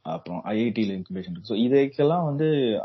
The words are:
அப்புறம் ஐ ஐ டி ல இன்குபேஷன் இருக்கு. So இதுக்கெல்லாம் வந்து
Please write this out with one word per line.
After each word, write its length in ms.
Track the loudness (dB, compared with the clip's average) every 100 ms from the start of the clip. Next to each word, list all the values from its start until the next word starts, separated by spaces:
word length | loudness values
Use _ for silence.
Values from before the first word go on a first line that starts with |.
அப்புறம் 400 | -8 -8 -8 -8
ஐ 220 | -4 -2
ஐ 60 | 0
டி 200 | 0 -2
ல 20 |
இன்குபேஷன் 400 | -4 -8 -8 -8
இருக்கு. 120 | -10
So 140 | -4 0
இதுக்கெல்லாம் 680 | 4 4 4 2 2 2 0
வந்து 200 | 0 0 2 2 0